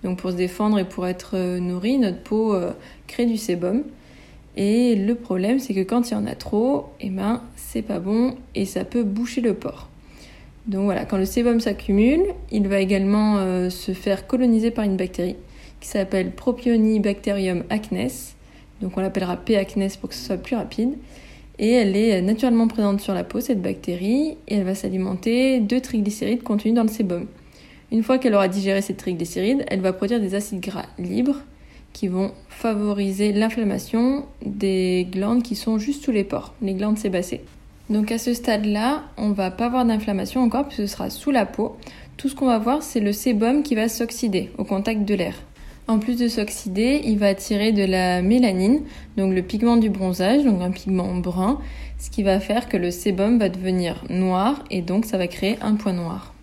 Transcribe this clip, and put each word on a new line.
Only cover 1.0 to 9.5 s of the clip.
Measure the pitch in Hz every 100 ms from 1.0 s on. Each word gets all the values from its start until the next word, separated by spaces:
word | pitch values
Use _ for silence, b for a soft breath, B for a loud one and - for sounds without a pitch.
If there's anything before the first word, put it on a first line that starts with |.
| 180
être, | 180 -
euh, | 190 180 180
nourrie, | 180 180 202 269
notre | 220 175
peau, | - 214 220
euh, | 196 175 - B B -
crée | -
du | 240 220
sébum. | - 175 180 214 294 B B B B B -
Et | - 202 220 247 214
le | 196
problème, | 240 233 185 190 262
c'est | 262
que | 190
quand | 190 240 240
il |
y |
en | 208 208
a |
trop, | - - 208 240 285 - -
eh | 202
ben, | 190 202 233 226 -
c'est | - 233
pas | 208 185
bon | 185 214 254 254 -
et | - 190
ça | -
peut | 185 240
boucher | 214 202 233 -
le | 233